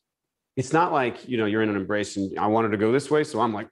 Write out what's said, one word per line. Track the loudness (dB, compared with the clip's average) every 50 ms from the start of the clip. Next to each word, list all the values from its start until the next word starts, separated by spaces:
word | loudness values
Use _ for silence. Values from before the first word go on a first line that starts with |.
| _ _ _ _ _ _ _ _ _ _ _
it's | -6 -4 0
not | 2 2 2 2
like, | 2 0 0 0 -2 -6 -8 -4
you | -2 0
know, | 0
you're | 0 2 2
in | 2 2
an | 0
embrace | -2 -2 -2 -2 -2 -2 -4 -4
and | -4 -4 -4 -2 -2
I | 0 2
wanted | 2 2 2 2
to | 2
go | 2 2 2
this | 2 2 0 2
way. | 0 0 0
So | 0 0 0
I'm | 0 0 -2
like, | -4 -8 -6